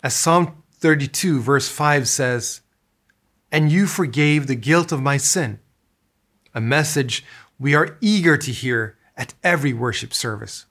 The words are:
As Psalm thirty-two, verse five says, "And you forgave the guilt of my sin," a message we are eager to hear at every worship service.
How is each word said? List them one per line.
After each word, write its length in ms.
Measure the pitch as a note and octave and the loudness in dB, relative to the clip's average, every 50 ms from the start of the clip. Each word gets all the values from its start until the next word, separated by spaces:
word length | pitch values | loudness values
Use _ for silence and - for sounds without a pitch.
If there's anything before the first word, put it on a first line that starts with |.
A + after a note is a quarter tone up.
As 140 | - C3 - | -4 -4 -4
Psalm 480 | - - E3 E3 F3 F3 D#3+ - - _ _ | 0 2 4 4 4 2 0 -4 -16 _ _
thirty-two, 680 | _ _ - E3 D#3 D3 C#3 - - - - F#3+ D#3 C3 | _ _ 2 2 2 2 0 -4 -4 -4 0 0 0 0
verse 280 | A2+ A#2+ C#3+ C#3 C#3 - | 2 2 2 2 2 -2
five 380 | - - D3+ D3 D3 C#3+ B2+ | -4 -2 0 2 2 2 0
says, 540 | A#2 - - C3+ B2+ B2 A#2+ A2 - - - _ _ _ _ _ _ _ _ _ _ _ _ _ _ _ _ _ _ | -2 -2 0 0 -2 -2 -2 -4 -8 -10 -12 _ _ _ _ _ _ _ _ _ _ _ _ _ _ _ _ _ _
"And 200 | - D3+ D3+ D3+ | 0 2 2 4
you 160 | D3+ F#3 G3+ | 4 4 2
forgave 600 | F#3 - - F3+ C#3 A2+ C#3 D3 D3+ D3+ D3+ C#3 | 0 0 -2 -2 -2 0 0 2 2 2 2 0
the 80 | B2+ C3+ | -2 -4
guilt 360 | A#2+ G#2 C3+ D#3+ F3 E3 E3 | -4 0 2 2 2 2 0
of 100 | E3 C#3 | -2 -2
my 160 | C3 C#3+ C#3 | 0 0 0
sin," 420 | C#3 C#3 - - F#3+ D#3 A2+ G2+ G#2+ _ _ _ _ _ _ _ _ _ _ _ _ _ _ _ _ _ _ _ | 0 0 0 0 0 -2 -4 -6 -10 _ _ _ _ _ _ _ _ _ _ _ _ _ _ _ _ _ _ _
a 80 | A#2 | -4
message 640 | A2+ A2+ C3+ D#3 D3+ D3+ - D3 C3+ B2 A#2 - - - - - - _ _ _ | -2 0 2 2 2 0 0 -2 -2 -2 -4 -8 -10 -14 -20 -20 -20 _ _ _
we 160 | C3 C#3+ C#3+ | 0 2 2
are 220 | D3 E3 - D3+ - | 2 2 0 -4 -2
eager 380 | - G#3 G#3+ G3+ E3+ E3+ D3+ | 0 2 2 4 4 4 2
to 140 | C#3+ D3 C3 | 2 0 -6
hear 460 | A#2+ - A#2+ B2+ B2 A2+ A2 G#2 - _ _ _ _ | -8 -6 -4 -2 -2 -2 -2 -4 -8 _ _ _ _
at 160 | - A#2+ - - _ - | -14 -14 -14 -14 _ -2
every 300 | F3+ F3 D#3 C#3 C#3+ B2 | 0 0 0 0 -2 -2
worship 400 | A2+ A#2+ B2 A2 - - A#2 - | -2 -4 -4 -4 -6 -8 -6 -8
service. 520 | - - A#2+ G#2+ G#2 G#2+ G2+ - - - _ | -6 -6 -6 -8 -8 -10 -14 -16 -18 -20 _